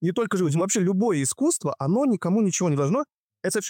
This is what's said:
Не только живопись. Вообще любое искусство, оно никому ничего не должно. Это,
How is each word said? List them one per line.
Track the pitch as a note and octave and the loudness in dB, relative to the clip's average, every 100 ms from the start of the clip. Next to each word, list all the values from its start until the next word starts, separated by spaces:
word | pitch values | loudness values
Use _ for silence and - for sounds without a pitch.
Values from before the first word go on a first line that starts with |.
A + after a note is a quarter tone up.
Не | E3 | -2
только | F3+ A3+ F#3+ | -2 -2 0
живопись. | F3 D#3 | 2 2
Вообще | F#3+ A3 | 0 0
любое | F3+ F#3+ A#3 D3+ | 0 2 0 0
искусство, | C3 - D4 - D3 - | -2 -2 -2 -2 -4 -4
оно | C#3 G#3+ C#4+ | 0 2 2
никому | G3 E3+ G#3 | 0 0 2
ничего | G3+ - F3+ | 2 0 0
не | C#3+ | 2
должно. | C#3+ B3 D4 _ _ _ | 2 0 -2 _ _ _
Это, | F#3 G#3+ | -4 -2